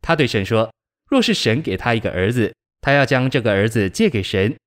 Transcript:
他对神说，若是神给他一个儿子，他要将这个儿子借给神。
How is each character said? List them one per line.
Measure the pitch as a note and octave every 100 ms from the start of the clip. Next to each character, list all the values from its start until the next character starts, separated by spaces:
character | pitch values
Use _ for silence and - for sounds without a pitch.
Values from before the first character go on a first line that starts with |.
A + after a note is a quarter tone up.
他 | -
对 | E3 B2+
神 | A2 F#2+
说， | A2 A2 _ _ _ _
若 | C4+
是 | B3
神 | G#3 - A#2
给 | D#3+ F#2+
他 | A#2+
一 | A#2
个 | G2
儿 | E2+ F#2+
子， | B2 G#2 - _ _
他 | -
要 | C#3+
将 | C3+ C3 B2+
这 | C3+
个 | A2+
儿 | G2 G#2+
子 | A#2 G2
借 | - A3
给 | A2
神。 | F#2 G2 G2+ -